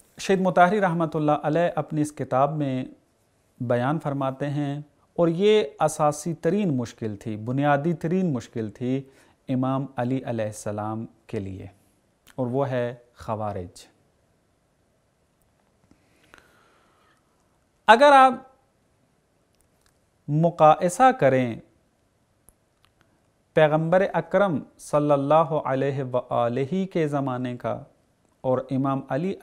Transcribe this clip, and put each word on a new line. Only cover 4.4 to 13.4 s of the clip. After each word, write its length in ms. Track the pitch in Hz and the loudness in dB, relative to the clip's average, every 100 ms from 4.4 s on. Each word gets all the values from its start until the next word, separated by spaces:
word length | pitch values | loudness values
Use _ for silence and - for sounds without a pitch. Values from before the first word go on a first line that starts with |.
| 143 | -6
हैं, 380 | 143 143 143 147 _ _ - | -4 -6 -6 -12 _ _ -2
और 100 | 170 | -2
ये 480 | 165 202 214 214 - | 2 2 2 0 -2
असासी 520 | 156 - 151 147 - | -2 0 -2 0 -6
तरीन 360 | 156 165 202 202 | -4 -2 0 0
मुश्किल 460 | 131 117 - 110 104 | -2 -4 -8 -10 -8
थी, 200 | 113 107 | -10 -10
बुनियादी 560 | 107 131 143 143 156 | -6 -2 2 2 0
तरीन 360 | 165 165 185 180 | -4 -2 -2 -2
मुश्किल 380 | 127 - 120 107 | -4 -6 -8 -8
थी 400 | - 123 131 135 _ _ _ - | -6 -4 -4 -6 _ _ _ -6
इमाम 380 | 127 131 135 139 - | -2 0 -2 -4 -4
अली 220 | 123 131 | -2 -4
अलैहिस्सलाम 840 | 131 117 107 101 - 104 107 110 117 - _ | -4 -6 -6 -6 -8 -6 -6 -8 -10 -16 _
के 120 | 113 | -8
लिए, 300 | 98 95 98 - _ _ _ _ _ - | -8 -12 -14 -20 _ _ _ _ _ -8
और 80 | 127 | -4
वो 180 | 131 | -2
है 380 | 135 127 120 127 _ _ | -2 -2 -4 -8 _ _
खवारिज। 680 | - 107 | -10 -6